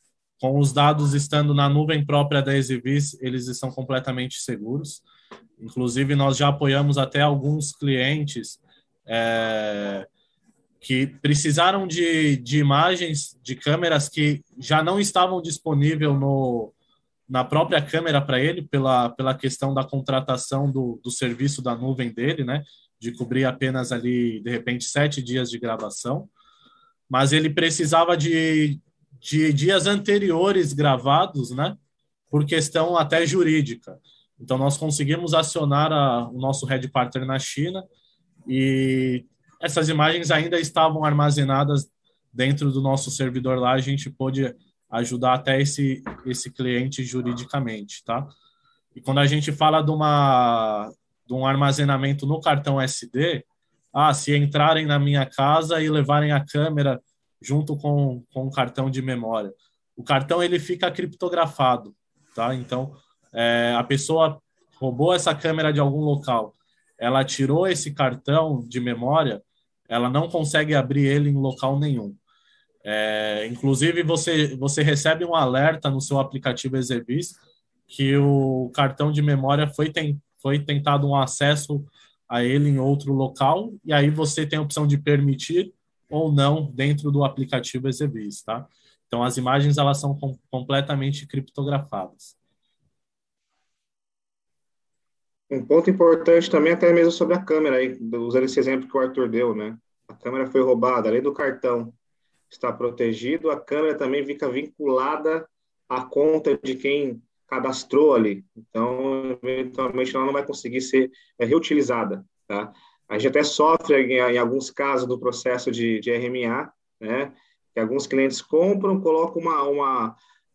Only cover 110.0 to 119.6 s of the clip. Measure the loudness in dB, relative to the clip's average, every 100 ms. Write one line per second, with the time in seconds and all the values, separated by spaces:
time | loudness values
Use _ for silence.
110 | -2 -2 -2 -2 -4 -8 -6 -6 0 2
111 | 2 _ _ -4 2 2 2 0 2 0
112 | -2 -6 -12 _ -8 -8 -8 -14 _ _
113 | -8 -2 2 2 0 2 4 4 4 2
114 | 4 2 2 2 0 -2 -6 -6 -2 -2
115 | -2 -4 -4 -4 -2 -2 -4 -2 0 -2
116 | -2 -2 -2 -4 -4 -4 -6 _ _ -14
117 | -6 -6 -6 -10 _ _ _ -4 -2 -2
118 | -2 0 0 0 0 2 4 2 0 0
119 | 2 2 0 -2 -2 -2